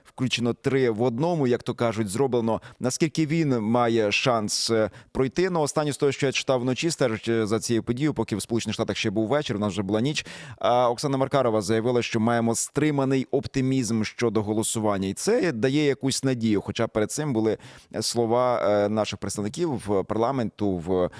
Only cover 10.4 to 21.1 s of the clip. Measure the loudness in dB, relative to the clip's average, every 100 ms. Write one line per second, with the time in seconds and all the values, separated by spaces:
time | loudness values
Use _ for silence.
10.4 | -16 -4 2 4 2 0 -2 -2 0 2
11.4 | 4 2 2 2 2 0 0 0 2 2
12.4 | 2 0 -2 0 0 2 0 0 0 -2
13.4 | -2 -2 0 0 0 0 -2 -2 0 0
14.4 | 0 0 0 0 0 0 -2 -2 0 2
15.4 | 0 0 0 2 2 0 -2 0 -2 0
16.4 | 2 0 0 -4 -2 0 -2 -2 -2 0
17.4 | 2 0 -6 -20 -10 -6 -2 0 2 2
18.4 | 2 2 2 2 2 0 -2 -4 -8 -6
19.4 | -6 -4 -4 -2 0 0 0 0 0 0
20.4 | -4 -2 -2 -2 0 0 0